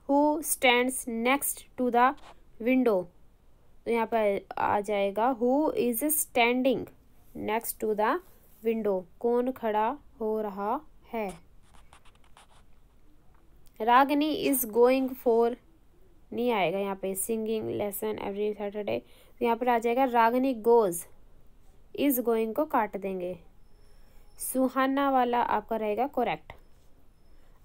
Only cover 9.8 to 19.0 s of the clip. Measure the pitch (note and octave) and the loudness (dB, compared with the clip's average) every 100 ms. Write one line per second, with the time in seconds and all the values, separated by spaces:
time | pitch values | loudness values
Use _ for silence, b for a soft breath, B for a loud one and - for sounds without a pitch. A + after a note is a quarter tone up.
9.8 | A3 D4 - - A3 A3 G#3+ G3 G3+ C#4 | 0 -4 -12 -8 -4 -2 -4 -4 -4 -4
10.8 | - - - A3+ G3+ E3+ - - - - | -8 -20 -10 -6 -6 -10 -20 -20 -20 -20
11.8 | - - - - - - - - - - | -20 -20 -20 -20 -20 -20 -20 -20 -20 -20
12.8 | - - - - - - - - - - | -20 -20 -20 -20 -20 -20 -20 -20 -16 -4
13.8 | A3 B3 C#4 C#4+ D4+ C#4+ C#4 C4 A3+ A3 | 4 6 6 2 0 0 0 0 0 4
14.8 | B3 C4 B3+ C4 B3 A3+ A#3 B3 - - | 6 4 0 -2 2 4 2 -2 -14 -20
15.8 | - - - - - A3 B3 G#3+ E3+ G3 | -20 -20 -20 -20 -10 -4 0 0 0 -2
16.8 | G3+ G3 F#3+ F#3+ - A3+ A3 A3 A3+ A#3 | -4 -4 -6 -6 -4 -4 -2 -4 -4 -4
17.8 | G#3 G3+ G#3+ G#3+ G3+ G3 G#3+ G#3 G3+ G#3 | -6 -4 -6 -6 -6 -4 -4 -4 -8 -6
18.8 | G#3 A#3 | -4 -6